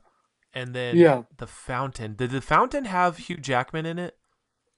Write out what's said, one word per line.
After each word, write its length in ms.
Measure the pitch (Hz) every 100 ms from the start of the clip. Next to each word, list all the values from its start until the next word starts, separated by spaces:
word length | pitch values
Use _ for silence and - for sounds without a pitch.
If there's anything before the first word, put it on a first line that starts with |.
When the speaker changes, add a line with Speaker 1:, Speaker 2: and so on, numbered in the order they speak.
| _ _ _ _ _
Speaker 1:
And 200 | 131 127
then 240 | 123 123 170
Speaker 2:
Yeah. 260 | 165 127 117 -
Speaker 1:
The 100 | 120
Fountain. 680 | - - 127 135 120 113 107
Did 160 | 123
The 100 | 131
Fountain 440 | - 156 254 294 247
have 320 | 180 180 170
Hugh 200 | - 175
Jackman 480 | 135 123 131 160 160
in 140 | 170
it? 180 | 175 - _ _ _ _ _